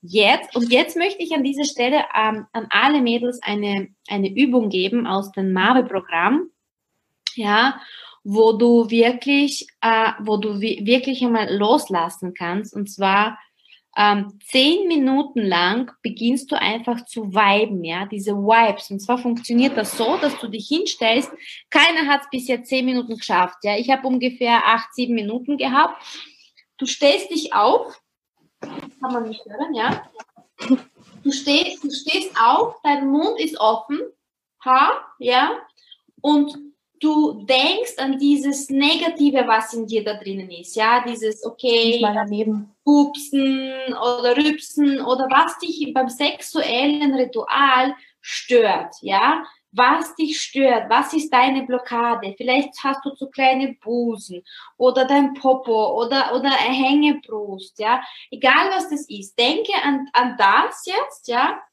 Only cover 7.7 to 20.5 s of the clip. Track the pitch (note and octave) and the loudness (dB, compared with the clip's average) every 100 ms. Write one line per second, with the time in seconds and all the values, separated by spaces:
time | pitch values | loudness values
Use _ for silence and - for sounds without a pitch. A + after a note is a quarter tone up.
7.7 | C4+ - - - - G3+ G3+ A3 G#3+ A#3+ | 0 -14 -20 -20 -16 -6 4 4 6 6
8.7 | A#3+ A3+ A#3 A#3 B3 - C#4+ C#4+ C#4+ - | 6 4 4 4 2 0 2 2 -2 -12
9.7 | _ A3+ A3+ A3+ - G#3+ G#3 G#3+ G3+ A3 | _ 0 2 2 -2 -2 -2 -2 -4 -4
10.7 | - G3+ B3+ B3+ B3+ B3 A#3 G#3+ G3+ G#3 | -4 2 2 2 -2 0 0 0 0 2
11.7 | C#4 - F3+ E3 - F3+ F3+ E3+ F3+ G#3+ | 2 2 -2 -2 -6 -12 -8 -6 -6 -8
12.7 | G#3 G3 - F#3+ G3 G#3+ A#3 _ _ _ | -10 -12 -2 0 2 0 -4 _ _ _
13.7 | _ _ - G#3 G#3 G3+ - - C4 C4+ | _ _ 2 2 2 -2 -12 -2 2 4
14.7 | F4 F#4+ D#4+ C4 C4+ C#4+ B3 G3+ F3 F3+ | 2 0 0 2 0 -2 -2 0 2 2
15.7 | G#3+ B3+ - A#3 A#3 A#3 B3+ - D4 - | 0 -4 -8 -10 -4 -2 -2 -2 -4 -2
16.7 | A3 A#3 A#3+ A#3+ - G#3 G3 G3+ G3+ A3+ | -4 -4 -6 -6 -10 -4 0 2 2 0
17.7 | G3 E3 E3+ G3 G#3 G3 G3+ G3+ A3+ A3+ | -4 -6 -6 -8 -8 -6 -4 2 4 4
18.7 | G3+ - G3 G3 B3 B3 A#3 - A#3 C4+ | 0 -8 -12 -4 -2 -2 -4 -2 2 2
19.7 | C4+ G#3 - A3+ D#4 D4 - A#3 | 0 -6 -4 -2 0 -2 -4 -10